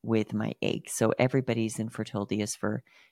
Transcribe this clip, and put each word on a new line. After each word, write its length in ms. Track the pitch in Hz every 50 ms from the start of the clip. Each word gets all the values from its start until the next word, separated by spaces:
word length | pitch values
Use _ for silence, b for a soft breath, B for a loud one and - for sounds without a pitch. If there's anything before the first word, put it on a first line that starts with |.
| -
with 300 | 113 113 110 107 - 110
my 200 | 104 110 110 - -
eggs. 320 | - - - - - - -
So 200 | - 113 110 -
everybody's 600 | - 127 131 - 135 127 - 117 117 113 110 - -
infertility 640 | 110 113 - - 110 - - 104 104 - 104 107
is 140 | 104 107 -
for 280 | - - 107 110 123 b b b b b b